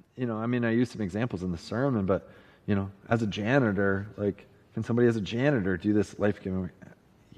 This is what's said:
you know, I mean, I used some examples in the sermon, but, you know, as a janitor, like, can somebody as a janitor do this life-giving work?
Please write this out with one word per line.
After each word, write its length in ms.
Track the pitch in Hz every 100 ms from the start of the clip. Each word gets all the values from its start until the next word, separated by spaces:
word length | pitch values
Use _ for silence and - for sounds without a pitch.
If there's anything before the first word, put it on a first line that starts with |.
| - -
you 120 | 123
know, 100 | 110
I 80 | 117
mean, 180 | 123
I 80 | 117
used 220 | 117 123
some 80 | 98
examples 420 | 101 101 123 92
in 80 | 90
the 60 | 85
sermon, 480 | - 107 139 117 95
but, 240 | 95 - - - - -
you 80 | 101
know, 140 | 98 - -
as 120 | 117
a 60 | 110
janitor, 800 | 95 104 139 117 98 98 98 104 -
like, 300 | 104 95 - - _ -
can 80 |
somebody 260 | 107 117 120
as 80 | 113
a 40 |
janitor 540 | 87 113 139 135 95 90
do 160 | 104
this 260 | 104 98 -
life-giving 440 | 104 98 98 95
work? 100 | 92 - - - _ _ _